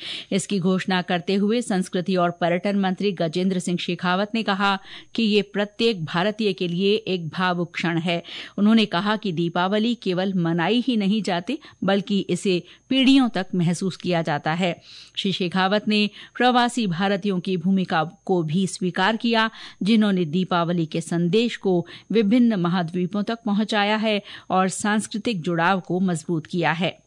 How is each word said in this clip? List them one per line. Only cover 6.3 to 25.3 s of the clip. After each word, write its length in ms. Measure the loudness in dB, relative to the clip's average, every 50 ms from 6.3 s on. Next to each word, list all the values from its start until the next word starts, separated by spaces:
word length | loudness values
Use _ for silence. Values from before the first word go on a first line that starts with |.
| 0 0 0 -2 -2
के 140 | -2 -4 -4
लिए 280 | -2 0 2 2 2
एक 320 | 2 0 -2 -4 -4 -4 -6
भावुक 460 | -4 -2 0 0 0 0 -2 -4 -4
क्षण 240 | -4 -2 0 0 0
है। 260 | 0 0 -2 -2 -4 -8 -14 -16 -16 -10 -4 2
उन्होंने 280 | 4 4 6 6 4
कहा 300 | 2 0 -2 0 0 -2
कि 160 | -2 -2 -4
दीपावली 640 | -2 0 -2 0 0 0 0 0 0 0 0 0 -2
केवल 380 | -2 -2 -2 -2 0 0 0 0
मनाई 500 | 0 0 0 0 0 0 2 2 0 0 0
ही 100 | 0 0
नहीं 240 | 2 0 0 0
जाती, 380 | 0 -2 -2 -4 -4 -4 -8 -8 -10 -14 -12 -4 0
बल्कि 420 | 0 0 0 0 0 0 -2 0 0
इसे 340 | -4 -2 0 0 0 0 -2 -6 -18 -14 _ -2
पीढ़ियों 400 | 0 2 4 6 6 6 4 2
तक 180 | 0 -4 -6 -2 -2
महसूस 420 | 0 2 2 0 0 -2 -4 -4 -4
किया 240 | -4 -2 -2 0
जाता 320 | 0 0 -2 -2 -2 -2 -2
है। 280 | 0 0 -2 -2 -4 -10 -20 -20 -20 -20 -16 -10
श्री 160 | -6 -4 -2
शेखावत 560 | -2 -2 -2 -2 0 0 2 2 2 0 0 0
ने 220 | 0 2 0 0 -2 -8 -20 -12 -4
प्रवासी 520 | 0 2 4 4 4 2 2 0 -2 -2 -2
भारतीयों 520 | 0 0 0 0 0 0 0 -2 -2 -2
की 180 | -2 -2 -2 -2
भूमिका 460 | 0 2 2 2 0 0 0 0 -2
को 400 | -2 -4 -8 -4 0 0 0 0
भी 240 | 0 0 0 0 0
स्वीकार 420 | -2 -4 -4 -4 -2 0 0 0
किया, 400 | 0 0 0 0 2 2 0 0 -2 -8 -20 -16 -10 -6 0
जिन्होंने 420 | 2 4 4 4 4 2 0 0
दीपावली 600 | 0 0 -2 0 0 0 0 0 0 0 0 -2
के 160 | -2 -2 -6
संदेश 560 | -6 -2 -2 0 0 2 4 2 2 2 -2 -2
को 300 | 0 0 2 2 0 -2 -8 -16 -8 -2
विभिन्न 420 | 0 2 2 4 4 4 4 4 4
महाद्वीपों 680 | 2 0 0 0 0 -2 -2 -2 -2 -2 -2 -2 -4 -4
तक 160 | -4 -4 -6 -2
पहुंचाया 500 | -2 0 0 0 0 0 0 0 2 0
है 260 | 0 0 0 0 -2 -2 -6 -16 -14 -6 -2
और 180 | 0 2 2 2
सांस्कृतिक 760 | 0 -2 0 0 2 0 0 -2 -4 -4 -2 -2